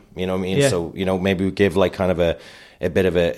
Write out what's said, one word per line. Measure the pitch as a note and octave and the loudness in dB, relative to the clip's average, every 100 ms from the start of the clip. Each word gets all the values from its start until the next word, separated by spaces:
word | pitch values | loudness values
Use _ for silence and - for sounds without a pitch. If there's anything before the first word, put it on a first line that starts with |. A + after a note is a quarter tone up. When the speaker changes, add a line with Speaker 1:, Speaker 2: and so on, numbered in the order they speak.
| - E2+ | -12 -6
Speaker 1:
You | F#2 | -4
know | F#2 | -2
what | |
I | |
mean? | F#2 F#2+ | -2 0
Speaker 2:
Yeah. | C#3 | 2
Speaker 1:
So, | F#2 E2+ - | 0 -4 -4
you | |
know, | F#2 F#2+ | -2 0
maybe | F#2+ F#2 | 0 0
we | G2 | 0
give, | F#2+ G2+ F2 | 2 2 2
like, | F2+ | 0
kind | - F#2 | 0 -2
of | E2+ | 0
a, | E2+ - - - - - | 0 -2 -8 -20 -20 -6
a | F2+ | -4
bit | G2 F#2 | 0 2
of | E2+ | 2
a, | E2+ | 0